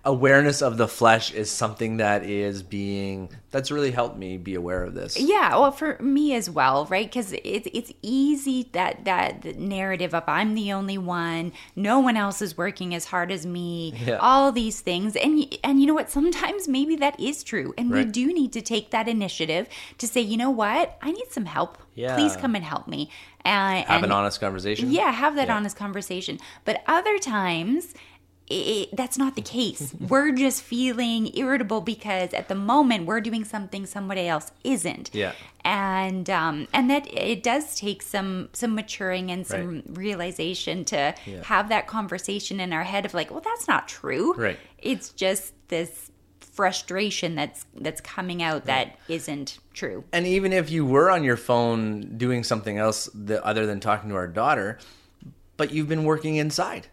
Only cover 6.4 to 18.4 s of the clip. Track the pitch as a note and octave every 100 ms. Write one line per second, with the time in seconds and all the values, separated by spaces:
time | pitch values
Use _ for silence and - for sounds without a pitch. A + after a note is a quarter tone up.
6.4 | F3+ D3+ C3 C#3 D3+ F#3 G#3+ B3+ F#3+ -
7.4 | - G#3 - A#3 - - G#3 C4 C#4+ C#4+
8.4 | C#4 B3+ B3 - F#3 - G3 F3+ - -
9.4 | D#3+ D#3 G3 G3 F#3+ F#3 F3+ E3 E3 D3+
10.4 | G#3+ A3 G3+ G3 G3 G3 F3+ F3 E3+ E3
11.4 | E3+ - - - G3+ C4 B3+ A3+ G3+ F#3+
12.4 | G3+ D#3+ F#3 - F3+ F3 - F#3 F3 F#3+
13.4 | E3+ F3 F3 E3+ E3 A#2 A#2+ A2 B3 C4+
14.4 | C#4 A#3+ A3 - - F3 G#3+ - D4+ D4+
15.4 | C#4 - C4+ C4+ C#4 D#4 - C#4+ D#4+ E4+
16.4 | - G4+ E4+ C4 D4 D#4 C#4+ D4 A3+ D4
17.4 | - G3+ C3+ - A#3+ C4 A#3+ A3 C4 F4